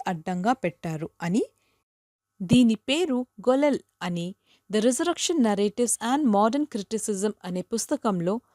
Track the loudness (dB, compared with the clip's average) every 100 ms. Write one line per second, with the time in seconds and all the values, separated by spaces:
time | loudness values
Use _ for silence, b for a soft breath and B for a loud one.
0 | -6 -6 -6 -2 -2 -2 -4 -6 -8 -8
1 | -10 -8 -2 -2 -2 _ _ _ _ _
2 | _ _ _ -10 4 6 6 2 -2 0
3 | 0 -2 -4 -4 0 2 2 0 -6 -10
4 | -6 -4 -6 -10 _ _ -4 0 2 2
5 | 0 -2 0 2 2 2 0 0 -2 -2
6 | -2 0 2 4 4 2 -2 -6 -8 -6
7 | -4 -2 -4 -4 -8 -8 -6 -6 -4 -2
8 | 0 0 0 -2 -6